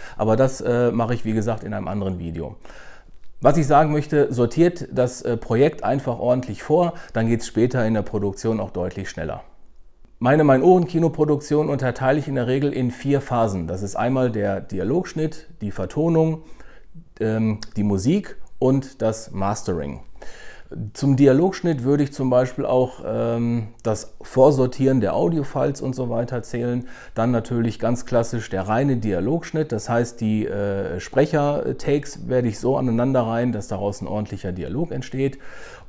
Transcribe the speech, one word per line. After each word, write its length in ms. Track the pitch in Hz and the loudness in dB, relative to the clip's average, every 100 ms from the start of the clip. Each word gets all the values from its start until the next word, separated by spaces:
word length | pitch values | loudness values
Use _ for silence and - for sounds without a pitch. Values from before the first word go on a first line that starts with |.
| - - | -12 -2
Aber 180 | 107 110 | 2 4
das, 260 | 131 - | 4 2
äh, 300 | - 120 120 | 0 2 2
mache 220 | 120 117 | 2 0
ich, 100 | 120 110 | 0 0
wie 80 | |
gesagt, 300 | 110 104 110 | 0 0 -2
in 100 | - | -4
einem 140 | 101 85 | -6 -4
anderen 320 | 101 98 90 | -4 -2 -4
Video. 360 | 85 82 71 - - - - - - - - - | -6 -6 -8 -10 -16 -18 -18 -18 -18 -14 -12 2
Was 180 | 127 156 | 4 4
ich 100 | 143 | 6
sagen 240 | 147 156 | 6 6
möchte, 420 | 151 147 151 143 | 2 0 2 2
sortiert 540 | 120 117 - 175 175 - | 2 2 4 2 2 -6
das, 300 | - 123 - | 0 0 -2
äh, 160 | - 123 | -4 -4
Projekt 460 | - 117 147 - | 0 4 4 2
einfach 360 | 101 135 139 143 | -2 -2 -2 -2
ordentlich 440 | 120 127 160 104 | 0 0 0 -8
vor, 300 | - 156 175 - - | 0 2 2 -2 -6
dann 140 | 110 113 | -2 2
geht's 180 | 117 - | 0 0
später 400 | 110 120 127 110 | 0 2 2 0
in 80 | |
der 80 | 110 | 0
Produktion 580 | 98 104 101 95 113 110 | -2 -2 -4 -2 -2 -2
auch 120 | 98 | -4
deutlich 380 | 90 90 98 92 | -4 -4 -4 -10
schneller. 340 | - 80 - - - - - - - - - | -8 -8 -8 -12 -20 -20 -20 -20 -20 -20 -2
Meine 260 | 123 151 151 | 2 4 6
Mein-Ohren-Kino-Produktion 1200 | 131 175 185 170 165 165 - 151 147 - 151 147 | 6 6 6 4 0 0 2 0 0 0 0 0
unterteile 500 | 143 127 120 131 151 | -2 -2 0 0 0
ich 80 | 139 | 0
in 80 | 135 | -2
der 120 | 120 | 0
Regel 240 | 135 143 | 0 0
in 180 | - 123 | 0 -2
vier 300 | 120 139 139 | -2 0 0
Phasen. 480 | - 120 113 95 82 | 0 0 2 0 -4
Das 160 | 90 | -4
ist 140 | 101 98 | -4 -2
einmal 340 | 117 131 123 | 0 2 0
der 300 | 110 101 95 | 0 -2 -2
Dialogschnitt, 840 | - 95 95 160 180 160 160 - - - | -4 -4 0 0 -2 -4 -4 -4 -14 -8
die 120 | 104 | -6
Vertonung, 720 | - 90 - 165 165 160 160 - - - - - 165 - - | -4 -4 0 2 4 4 0 -8 -16 -16 -18 -18 -18 -16 -4
ähm, 400 | 110 110 110 107 - 107 | -2 2 0 0 -4 -2
die 80 | |
Musik 540 | 104 98 104 196 202 - - - | 0 2 2 0 0 -8 -8 -2
und 440 | 127 135 - - | 2 2 0 -4
das 300 | 110 107 - | -2 -2 -6
Mastering. 680 | 92 98 107 - 85 71 65 - - - - - - - - 107 | -4 -2 -2 -4 -4 -4 -10 -12 -10 -10 -10 -12 -14 -14 -10 -10
Zum 220 | - 139 135 | 0 2 8
Dialogschnitt 680 | 139 135 185 - 170 147 | 8 8 4 0 -2 0
würde 200 | 123 147 | 2 2
ich 100 | 139 | 2
zum 160 | - 131 | 0 2
Beispiel 360 | 123 127 - - | 4 2 0 0
auch, 360 | 127 123 - - | 2 2 -2 -6
ähm, 600 | 113 117 117 117 117 107 - | -2 -2 0 0 -2 -4 -6
das 320 | 113 104 - - | -4 -2 -4 -14
Vorsortieren 800 | - 127 135 131 123 - 131 131 | -2 6 8 8 2 2 2 4
der 160 | 98 - | 2 2
Audiofiles 640 | 175 165 139 139 139 139 | 2 0 -2 0 0 -2
und 140 | 131 131 | -6 -4
so 140 | 120 | -4
weiter 320 | 117 120 123 | -2 -2 -4
zählen. 440 | - 123 120 123 123 - - | -6 -4 -2 -2 -4 -14 -10
Dann 180 | - 117 | -2 2
natürlich 460 | 120 110 117 117 110 | 2 0 0 0 0
ganz 280 | 113 120 - | 0 0 0
klassisch 440 | 120 117 120 107 | 0 0 -2 -4
der 180 | 95 95 | -4 0
reine 300 | 110 143 123 | 2 2 2
Dialogschnitt, 760 | 107 90 98 165 - 156 156 | 0 0 0 -2 -2 -4 -2
das 180 | 107 - | -4 -2
heißt, 300 | 117 120 - | 0 0 -2
die, 260 | 110 107 107 | 0 0 0
äh, 520 | 101 101 98 95 92 | -2 -2 -2 -4 -6
Sprecher-Takes 1300 | - 135 151 156 143 147 - 131 - 143 143 - 110 | -2 2 2 2 0 0 -2 -4 0 0 -2 -10 -2
werde 180 | 127 120 | 0 0
ich 120 | 104 | 0
so 180 | 120 135 | 0 2
aneinanderreihen, 760 | 127 113 127 131 113 117 123 | 2 2 2 2 2 0 0
dass 160 | 107 - | -2 -4
daraus 340 | 98 101 98 | -4 -2 -4
ein 60 | - | -4
ordentlicher 460 | 104 104 98 95 | -4 -4 -6 -6
Dialog 380 | 90 71 117 170 | -6 -6 -4 -4
entsteht. 480 | 135 - 135 135 135 - - - - | -6 -6 -2 -2 -2 -12 -12 -14 -16